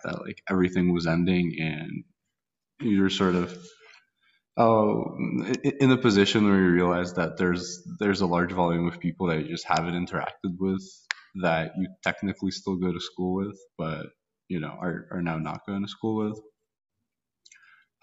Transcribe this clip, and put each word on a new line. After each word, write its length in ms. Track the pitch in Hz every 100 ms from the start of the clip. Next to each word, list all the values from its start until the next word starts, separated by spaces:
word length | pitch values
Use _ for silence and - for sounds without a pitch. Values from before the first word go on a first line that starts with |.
| 85
that, 160 | 87 -
like, 160 | - -
everything 420 | 92 90 90 90
was 140 | 87 82
ending 500 | 82 87 90 85 80
and 440 | 80 78 80 - - _ _ _ _ _ _ -
you're 300 | 120 98 95
sort 240 | - 95
of, 240 | 90 87 - - - - - _ _ _ _ _ -
oh, 640 | 113 110 104 113 - 131 117 123 110
i-, 260 | 127 139 -
in 100 | 135
a 80 | 127
position 480 | 123 101 98 113 104
where 160 | 98
you 80 | 90
realize 460 | 87 90 87 87 90
that 200 | 80 -
there's, 480 | 90 87 - - - -
there's 220 | 104 92
a 60 | 90
large 240 | 87 87
volume 360 | 92 87 85 85
of 120 | -
people 260 | 87 80 90
that 140 | 78
you 80 | 76
just 180 | 82 -
haven't 300 | 82 85 87
interacted 600 | 87 92 - - 98 87
with 240 | 95 95 95 - - - - 95
that 300 | 90 80 80 95
you 120 | 92 -
technically 480 | 95 - 98 - 95
still 240 | - 98 90
go 180 | 90
to 60 | 85
school 340 | - - 92
with, 260 | 95 101 98 - -
but, 260 | 80 78 - _ _ _ -
you 120 | 87
know, 180 | 76 -
are, 280 | 87 82 -
are 140 | 92
now 160 | 85 80
not 260 | 76 - -
going 160 | 98
to 60 | 101
school 360 | - 113 110
with. 160 | 107 107 - _ _ _ _ _ _ _ _ _ _ - _ _ _ _